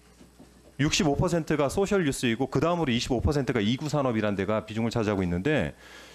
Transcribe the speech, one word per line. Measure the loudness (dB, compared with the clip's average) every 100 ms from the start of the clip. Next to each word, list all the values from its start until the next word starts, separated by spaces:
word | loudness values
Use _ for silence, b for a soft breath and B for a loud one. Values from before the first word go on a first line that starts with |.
| -20 -20 -20 -20 -20 -20 -16 -4
육십오 | -2 2 0 2
퍼센트가 | 0 0 0 0 0
소셜 | 0 0 2 0
뉴스이고 | 0 0 0 0
그 | 2
다음으로 | 2 2 0
이십오 | 0 0 0
퍼센트가 | 0 0 0 0
이구 | 0 0 -2
산업이라는 | 0 0 2 0 0
데가 | 0 -2
비중을 | -2 -4 -2
차지하고 | 0 0 0
있는데 | 0 0 0 0 0 -6 B B B